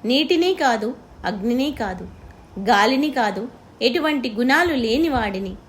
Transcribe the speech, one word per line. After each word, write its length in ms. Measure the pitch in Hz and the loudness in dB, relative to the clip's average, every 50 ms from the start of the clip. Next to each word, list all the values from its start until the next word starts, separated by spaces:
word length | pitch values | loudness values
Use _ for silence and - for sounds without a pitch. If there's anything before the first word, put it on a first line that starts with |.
| - | 0
నీటిని 480 | 214 254 277 311 - 359 330 349 370 381 | 0 2 2 2 2 2 2 2 2 0
కాదు, 420 | - 302 254 233 214 214 226 262 - - - - - - | 2 2 0 0 0 -2 -6 -8 -8 -16 -20 -20 -8 -6
అగ్నిని 460 | 180 220 202 196 233 240 254 269 302 | -6 -6 -4 -2 -2 0 0 0 -2
కాదు, 360 | 277 - 226 196 180 185 185 180 - - - - - - - - - 190 | -2 -6 -6 -6 -6 -8 -12 -14 -16 -18 -20 -20 -20 -20 -20 -16 -12 -6
గాలిని 500 | 202 - 233 202 208 233 262 262 294 302 | 0 2 4 4 4 4 4 2 0 0
కాదు, 380 | 254 262 226 208 185 190 220 262 - - - - - - | 0 0 0 0 -2 -4 -8 -8 -12 -18 -20 -20 -8 0
ఎటువంటి 480 | - 254 240 339 294 311 302 277 233 254 | 0 0 2 2 0 0 0 0 -2 -4
గుణాలు 440 | 208 214 247 254 269 311 359 349 311 | -2 0 2 4 4 4 4 2 0
లేనివాడిని 800 | 262 233 220 226 285 330 320 269 247 220 208 190 190 196 185 185 - - | 0 0 0 0 0 0 0 0 0 -2 -2 -4 -6 -6 -8 -10 -12 -16